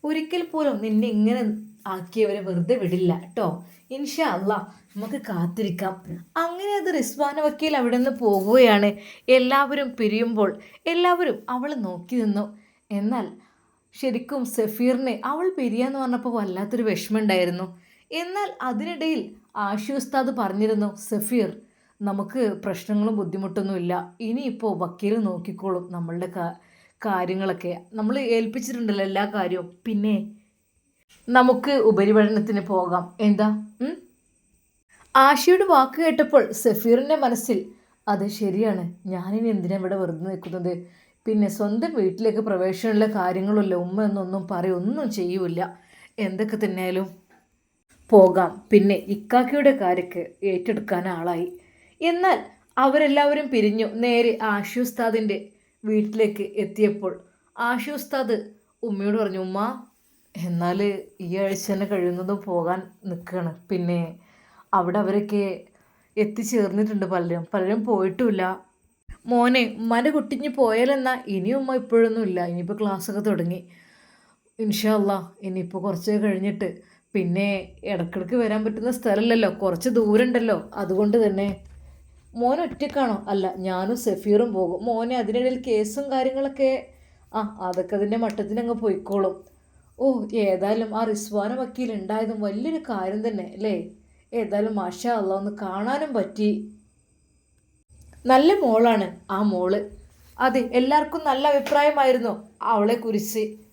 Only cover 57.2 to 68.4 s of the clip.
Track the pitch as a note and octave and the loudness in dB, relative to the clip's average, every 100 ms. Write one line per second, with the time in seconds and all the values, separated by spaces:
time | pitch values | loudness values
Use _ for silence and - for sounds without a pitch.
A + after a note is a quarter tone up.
57.2 | _ _ _ - A#3+ B3 D4 D4 - C4+ | _ _ _ -6 -2 -2 -4 -8 -4 -4
58.2 | A#3 G#3+ G#3+ - _ _ A#3 G3+ G3+ G#3+ | 0 -2 -4 -20 _ _ -6 -2 0 0
59.2 | G3+ F#3 F#3 F#3+ A3+ C4 - _ _ _ | 0 -4 -4 -4 -4 -6 -16 _ _ _
60.2 | _ - F3 E3+ F3 F#3 G3+ G3 - _ | _ -8 -4 -2 0 0 0 -2 -10 _
61.2 | F3 F#3+ G3 G3 - F#3+ G3+ G3+ F3+ F3+ | -6 -2 -2 -2 -4 -4 -2 0 0 -2
62.2 | F#3 G3+ G3+ F3 E3+ F#3 F#3+ _ F#3+ F3 | -4 -6 -2 -2 0 -4 -6 _ -10 -10
63.2 | - F#3 E3+ D#3+ - F#3+ F3 F3 E3 E3+ | -8 -6 -6 -8 -6 -2 0 -2 -4 -10
64.2 | _ _ _ _ _ G3 F3 G3+ F#3+ G3+ | _ _ _ _ _ 0 2 0 0 0
65.2 | G#3 G#3 G3 F3+ - _ _ _ _ - | 0 -2 -2 -6 -14 _ _ _ _ -2
66.2 | G#3+ G#3+ G#3+ A#3+ G3+ G3+ G#3+ G#3 F#3 F3+ | -2 -2 -2 0 0 0 0 -2 -2 -2
67.2 | F3 E3+ E3 G3+ F#3 A3+ G#3+ G#3 F#3+ F#3+ | -2 -4 -4 -2 0 -2 0 2 0 2
68.2 | A#3+ F#3+ | 0 2